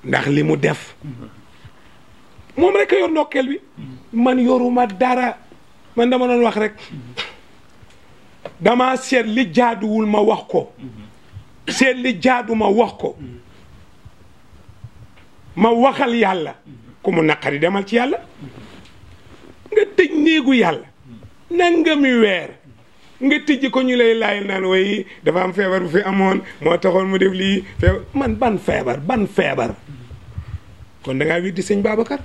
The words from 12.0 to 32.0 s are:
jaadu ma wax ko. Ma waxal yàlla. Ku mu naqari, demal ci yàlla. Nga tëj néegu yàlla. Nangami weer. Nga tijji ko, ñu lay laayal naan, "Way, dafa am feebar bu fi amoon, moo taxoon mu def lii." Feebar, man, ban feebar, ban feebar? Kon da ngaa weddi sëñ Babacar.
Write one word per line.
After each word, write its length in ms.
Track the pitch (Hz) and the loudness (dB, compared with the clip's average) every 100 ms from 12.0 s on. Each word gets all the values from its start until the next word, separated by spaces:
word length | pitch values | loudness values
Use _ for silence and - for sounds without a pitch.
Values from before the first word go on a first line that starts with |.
| 254 190 | -2 0
jaadu 340 | 247 247 226 226 | 0 0 -2 0
ma 120 | 214 | 2
wax 240 | 202 226 - | 2 0 -2
ko. 160 | 147 - 131 120 - - - - - - - - - - - - - - - - - - - - - 165 | -10 -10 -18 -18 -20 -20 -20 -20 -20 -20 -20 -20 -20 -20 -20 -20 -20 -20 -20 -20 -20 -20 -20 -20 -16 2
Ma 140 | 226 | 2
waxal 440 | 233 262 247 269 233 | 4 2 2 -2 2
yàlla. 400 | 196 185 147 - - 123 113 - | 0 0 -6 -12 -20 -20 -20 -8
Ku 100 | - | -2
mu 100 | 170 | 0
naqari, 380 | 156 151 - 143 | 2 0 -2 -2
demal 260 | 165 196 196 | -2 -2 -2
ci 100 | 233 | -2
yàlla. 220 | 262 - - - 131 - - - - - - - - - - - - | 0 -4 -8 -20 -20 -20 -20 -20 -20 -20 -20 -20 -20 -20 -20 -20 -2
Nga 120 | 427 403 - | 0 2 2
tëj 160 | 311 311 | 2 2
néegu 380 | 311 320 262 | 2 4 4
yàlla. 340 | 254 180 156 - _ 131 - - - - | 4 4 0 -10 _ -20 -20 -20 -20 -4
Nangami 640 | 339 349 339 320 294 269 240 | 0 2 4 2 2 2 4
weer. 300 | 214 180 147 - 135 - - - - - | 4 2 -6 -16 -20 -20 -20 -20 -20 -4
Nga 160 | 269 294 - | 0 0 0
tijji 240 | 269 269 | 0 0
ko, 120 | 262 | 0
ñu 140 | 254 247 | 0 2
lay 180 | 233 226 | 4 2
laayal 280 | 214 202 202 | 0 -2 -4
naan, 200 | 190 190 | -4 0
"Way, 400 | 190 196 208 196 - | 2 0 -2 -6 -4
dafa 200 | 156 170 | -2 0
am 100 | 185 | -2
feebar 280 | 185 196 185 | -2 0 0
bu 80 | 180 | 0
fi 120 | 170 | 0
amoon, 400 | 190 190 190 - - - | 0 2 2 0 -4 -4
moo 160 | 151 170 | 0 2
taxoon 300 | 190 180 190 | 2 0 0
mu 80 | 190 | 0
def 140 | 190 | 0
lii." 300 | 185 196 196 190 - | 0 -2 -2 -4 0
Feebar, 220 | 170 190 - | 0 0 -4
man, 220 | 277 262 214 | -4 -2 0
ban 220 | 247 196 | 0 0
feebar, 400 | - 151 - 127 | -2 -4 -4 -6
ban 280 | 156 247 202 | -4 -2 0
feebar? 480 | - 147 131 120 - - 147 123 - - - - - - - - - | 0 -2 -2 -6 -8 -16 -20 -18 -20 -16 -16 -14 -16 -16 -20 -20 -14
Kon 120 | - 131 | -6 -2
da 80 | 156 | 0
ngaa 160 | 170 | 0
weddi 200 | 185 180 | -2 -6
sëñ 200 | 180 202 | -2 0
Babacar. 380 | 208 214 | 0 0